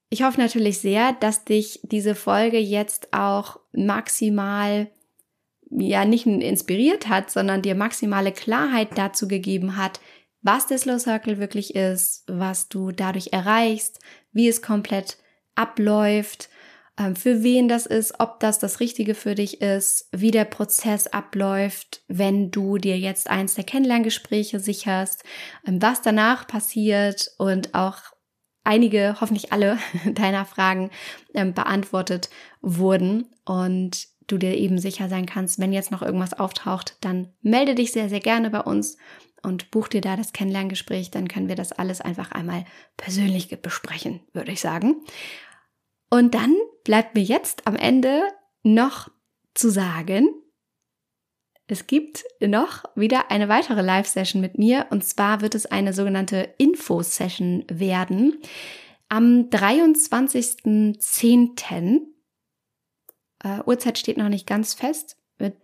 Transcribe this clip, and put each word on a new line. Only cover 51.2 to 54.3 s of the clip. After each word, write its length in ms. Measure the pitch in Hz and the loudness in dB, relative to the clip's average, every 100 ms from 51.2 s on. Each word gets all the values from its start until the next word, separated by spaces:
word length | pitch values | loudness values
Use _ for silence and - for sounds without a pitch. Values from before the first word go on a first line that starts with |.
| _ _ _ _ - | _ _ _ _ -10
es 180 | 196 - | -8 0
gibt 380 | 285 302 - 494 - | 0 0 -12 -12 -2
noch 420 | 202 214 339 - - - | 2 2 0 -4 -8 0
wieder 340 | 220 254 - | 2 2 2
eine 180 | 202 208 | 0 2
weitere 340 | 226 - 214 | 2 2 0
Live-Session 600 | 185 190 202 196 185 | 2 2 0 -2 0